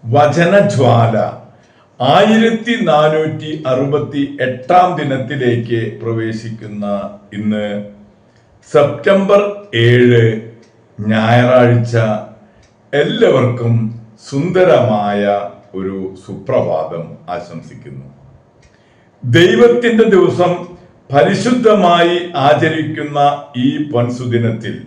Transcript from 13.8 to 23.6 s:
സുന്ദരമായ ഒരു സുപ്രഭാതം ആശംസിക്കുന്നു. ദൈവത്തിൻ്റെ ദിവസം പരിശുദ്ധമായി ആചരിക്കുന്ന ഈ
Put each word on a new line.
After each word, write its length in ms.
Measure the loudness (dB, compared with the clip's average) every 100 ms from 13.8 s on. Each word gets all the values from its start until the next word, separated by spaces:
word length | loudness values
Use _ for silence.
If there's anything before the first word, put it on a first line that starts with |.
| -2 -8 -18 _ -8
സുന്ദരമായ 1200 | -4 -2 2 4 4 2 0 -2 -2 0 -2 -4 -14 _
ഒരു 400 | -10 -8 -8 -10 -12 -16
സുപ്രഭാതം 920 | -14 -4 -2 -2 -4 -6 -10 -12 -16 -12
ആശംസിക്കുന്നു. 760 | -12 -12 -18 -18 -20 -18 -20 -20 -20 -20 _ _ _ _ _ _ _ _ _
ദൈവത്തിൻ്റെ 800 | 0 4 4 6 4 4 2 2
ദിവസം 640 | 4 4 4 2 0 -2 -8 -18 -20 _ _
പരിശുദ്ധമായി 1160 | 2 2 2 0 2 4 4 4 4 2 0 -4 0
ആചരിക്കുന്ന 1040 | 0 2 -2 -2 -6 -6 -6 0 0 0 -10
ഈ 340 | -2